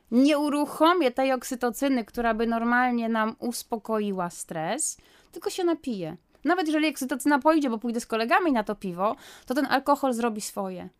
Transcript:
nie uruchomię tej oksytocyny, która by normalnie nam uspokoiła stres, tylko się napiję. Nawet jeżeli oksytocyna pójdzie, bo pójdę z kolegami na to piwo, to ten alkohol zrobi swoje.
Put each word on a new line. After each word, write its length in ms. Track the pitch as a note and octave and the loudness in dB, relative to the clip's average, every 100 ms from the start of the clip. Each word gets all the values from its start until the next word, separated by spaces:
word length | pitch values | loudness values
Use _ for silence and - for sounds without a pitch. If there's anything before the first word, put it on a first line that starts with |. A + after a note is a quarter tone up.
| _ | _
nie 280 | A#3 C#4 D4 | 4 6 4
uruchomię 720 | D4 C#4+ D4 - D#4 F4+ C4 | 2 0 -2 2 4 4 2
tej 220 | B3 C4+ | 2 0
oksytocyny, 720 | C4 - B3 B3 A#3 C#4 C4 | 0 -4 -4 -4 -2 0 0
która 300 | G#3+ - A#3 | -2 -2 -2
by 120 | A3 A#3 | 0 0
normalnie 600 | A#3 A#3 A#3+ B3+ A#3+ A3+ | 0 2 2 2 0 0
nam 280 | A3+ A3 - | 0 -2 -2
uspokoiła 920 | A#3+ A#3 - A3+ - A3 G#3 F#3 F3 | -6 -6 -6 -8 -4 -2 -2 -2 -4
stres, 680 | - - E3+ D#3+ B3+ - - _ _ _ | -6 -10 -6 -4 -2 -4 -8 _ _ _
tylko 180 | E4+ G#4 | -10 -8
się 140 | G4 | -2
napiję. 520 | F4 E4 - G#3 D#3+ F3 _ _ | 0 0 -2 -6 -6 -10 _ _
Nawet 220 | C4+ F4+ D#4 | 0 0 2
jeżeli 220 | D4+ D4+ | 2 2
oksytocyna 500 | D4 B3+ C4+ C#4+ C#4+ | 0 -4 -2 2 4
pójdzie, 320 | D4+ D#4+ C#4 | 4 4 2
bo 80 | A3+ | -2
pójdę 220 | B3 A#3 | -4 -6
z 60 | - | -4
kolegami 460 | A3 A3+ F4+ F4 | -4 2 2 2
na 120 | A#3+ | 0
to 100 | G#3+ | -2
piwo, 420 | G#3 F#3+ F3 G3+ - - - - | -6 -6 -2 -2 -2 -10 -20 -4
to 80 | |
ten 120 | B3+ C#4 | -2 2
alkohol 460 | C4+ C#4 C#4+ C4+ | 0 2 2 2
zrobi 280 | A3+ A#3 G#3+ | 0 -2 -4
swoje. 480 | - - F#3+ F3+ F3+ - | -8 -8 -8 -8 -14 -10